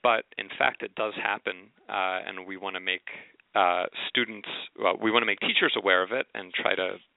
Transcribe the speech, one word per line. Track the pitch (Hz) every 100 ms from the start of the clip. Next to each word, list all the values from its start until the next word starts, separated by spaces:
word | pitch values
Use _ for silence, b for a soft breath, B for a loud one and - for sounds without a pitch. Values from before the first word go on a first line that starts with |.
but | 120 113 - -
in | 101 -
fact | - -
it | 107 -
does | 110 101
happen, | 98 101 - 92 101 _ -
uh, | 101 95 92 98
and | 95 92
we | 95
wanna | 98 92
make, | 92 92 - - - _ _
uh, | 104 92 90 87 - -
students, | - 113 107 - - - -
well, | 95 92
we | 113
wanna | 117 110
make | 101
teachers | - - 165 -
aware | 98 92
of | 92
it | 123 -
and | 107 92
try | - -
to | 95 92 98 _